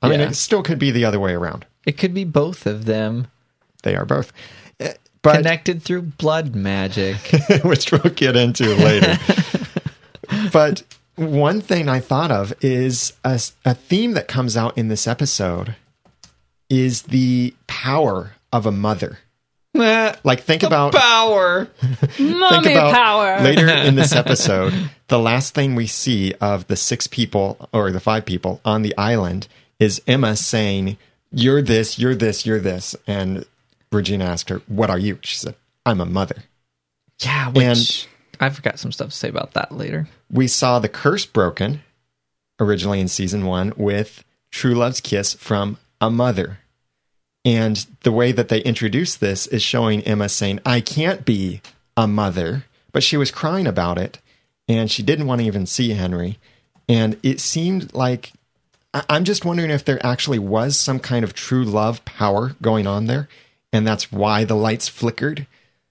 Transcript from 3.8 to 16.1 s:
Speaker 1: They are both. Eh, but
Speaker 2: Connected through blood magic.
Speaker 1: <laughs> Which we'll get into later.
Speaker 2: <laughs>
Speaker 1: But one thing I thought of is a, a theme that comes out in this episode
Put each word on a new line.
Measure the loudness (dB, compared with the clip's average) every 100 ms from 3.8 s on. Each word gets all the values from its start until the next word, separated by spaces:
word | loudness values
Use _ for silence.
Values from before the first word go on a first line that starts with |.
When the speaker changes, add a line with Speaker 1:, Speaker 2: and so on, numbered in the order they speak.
Speaker 1:
They | -4 -2
are | 0
both. | -2 -2 -10 -20 -20 -20 -12
Eh, | -10 -10 _ _
but | 6 6
Speaker 2:
Connected | 4 0 -2 -4
through | -4 -4
blood | -6 -4 0 0 -2 -2
magic. | -2 -2 -2 -2 -2 -4 0 2 4
Speaker 1:
<laughs> | 4
Which | 4 2 2
we'll | 2 2
get | 2 2 4
into | 4 2 4 6
later. | 6 6 4 2
Speaker 2:
<laughs> | 2 0 0 -4 -6 -8 -10 -10 _ -20 -6 -4 2
Speaker 1:
But | 4 4 2 -6 -20 _ -6
one | 0 2 2 0
thing | 0 0 2
I | 0
thought | 0 0 2
of | 0 -2 -2
is | 0 0 0 -2 -6 -4
a, | -2 -2 -4 -4
a | -2 -2
theme | 0 0 0
that | -2 -2
comes | -2 -2 0
out | -2 -2
in | -2
this | -2 -2
episode | -2 -2 -2 -2 -4 -6 -10 _ _ _